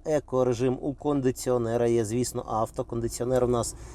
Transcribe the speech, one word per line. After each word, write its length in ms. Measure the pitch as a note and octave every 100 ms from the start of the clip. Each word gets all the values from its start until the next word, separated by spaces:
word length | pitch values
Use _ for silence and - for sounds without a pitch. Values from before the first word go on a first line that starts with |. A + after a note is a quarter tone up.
| -
екорежим 720 | D3 - B2+ B2+ A2+ C3 B2+
у 120 | D3+
кондиціонера, 960 | C3 D3 C#3+ C3 B2+ B2+ B2 A2+ A#2 A#2
є, 180 | A#2 G#2
звісно, 400 | A#2+ A#2+ B2 -
авто. 360 | A2 A2 -
Кондиціонер 600 | B2+ A#2 A#2 - A#2+ B2+
у 40 | B2
нас 280 | A#2+ - - -